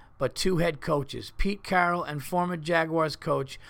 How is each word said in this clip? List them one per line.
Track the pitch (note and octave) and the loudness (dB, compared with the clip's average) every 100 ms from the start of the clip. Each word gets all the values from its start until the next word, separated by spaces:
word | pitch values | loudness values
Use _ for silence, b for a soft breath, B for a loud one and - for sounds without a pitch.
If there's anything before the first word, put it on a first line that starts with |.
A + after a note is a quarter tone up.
| b - | b -4
but | C3 | -4
two | - F#3+ E3+ | 0 2 2
head | E3+ D3 | 2 0
coaches, | - D3 C3 A#2 G#2 - | 0 -2 -2 -8 -4 0
Pete | G3 G3+ | 0 0
Carroll | - F#3 F3 F3 | 0 2 2 0
and | D3 D3 | -4 -8
former | C3 F3+ F3 F3 | -2 0 0 -2
Jaguars | D3+ E3+ E3 D#3+ D#3 - | 0 2 2 2 0 0
coach, | E3 C#3 C#3 - | -2 0 -2 -10